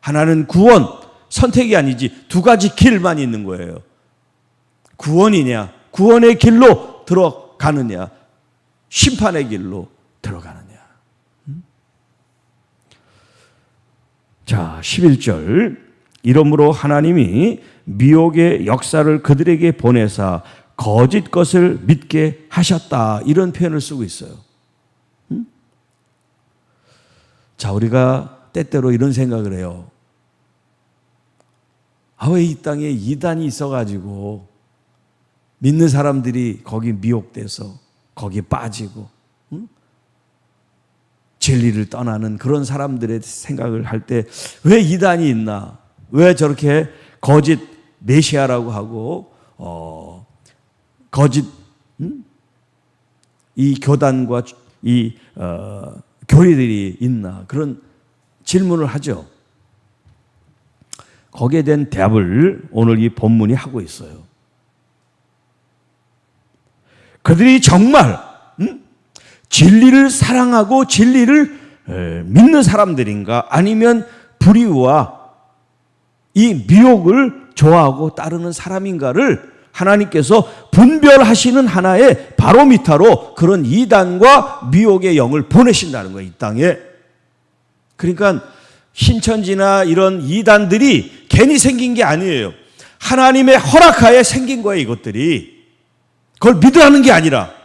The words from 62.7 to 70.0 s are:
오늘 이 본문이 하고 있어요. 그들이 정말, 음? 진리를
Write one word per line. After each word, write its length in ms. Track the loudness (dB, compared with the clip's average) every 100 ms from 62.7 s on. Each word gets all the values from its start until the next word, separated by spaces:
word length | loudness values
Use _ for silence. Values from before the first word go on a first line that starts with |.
오늘 280 | -2 0 0
이 100 | -2
본문이 440 | -2 -2 0 0
하고 260 | -4 -6 -14
있어요. 440 | -14 -18 -20 -20 _ _ _ _ _ _ _ _ _ _ _ _ _ _ _ _ _ _ _ _ _ _ _ _ _ _ _ _ _ _
그들이 400 | -2 2 4 4
정말, 580 | 4 4 4 4 2 0 -12 -20 _ _
음? 240 | -10 -10 _ _ _ _ _ _ _
진리를 600 | 2 6 8 6 6